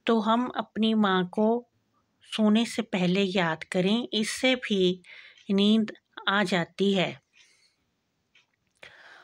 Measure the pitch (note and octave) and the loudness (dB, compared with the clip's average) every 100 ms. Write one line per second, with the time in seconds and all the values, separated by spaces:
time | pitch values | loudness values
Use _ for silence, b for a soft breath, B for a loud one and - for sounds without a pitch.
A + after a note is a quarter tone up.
0 | - A3+ G#3+ A#3 B3+ - G#3+ G#3 A3 A3 | -2 0 2 0 -2 -6 -8 -2 0 2
1 | G3+ F#3 F3+ G#3+ G#3+ A#3+ - _ _ _ | 2 2 0 0 0 0 -6 _ _ _
2 | _ _ - - G#3+ G#3+ A3+ - G#3+ F#3+ | _ _ -14 0 2 2 0 -4 -4 -2
3 | F3+ F#3+ G3 F#3 E3 D#3+ - F#3 F#3 A#3 | 0 2 0 0 0 -2 -4 -2 0 0
4 | B3 G#3+ A3 - C4 B3+ - G3 F3+ F3+ | -2 -4 -4 -2 0 0 -2 0 0 -2
5 | B B B B - G3 G#3 A3 G#3 - | B B B B -2 2 4 2 0 -8
6 | _ - G3+ G3+ F#3+ F#3 D#3+ - G3 G3 | _ -8 -2 0 0 -2 -4 -2 0 0
7 | D3+ C3+ _ b b b b b _ _ | -2 -6 _ b b b b b _ _
8 | _ _ _ _ _ _ _ _ B B | _ _ _ _ _ _ _ _ B B
9 | B B | B B